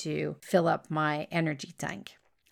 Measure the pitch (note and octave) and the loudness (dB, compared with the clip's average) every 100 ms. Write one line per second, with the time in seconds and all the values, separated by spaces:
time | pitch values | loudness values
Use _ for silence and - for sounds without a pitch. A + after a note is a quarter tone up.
0 | D#3 D3+ D3+ C#3+ - F#3 E3 D#3+ - D#3 | -2 -2 -2 -4 2 4 4 2 0 0
1 | D3+ D3+ - E3+ D#3+ C#3+ - - - - | 0 0 -2 0 0 -2 -8 -8 -6 -6
2 | - - _ _ _ | -12 -20 _ _ _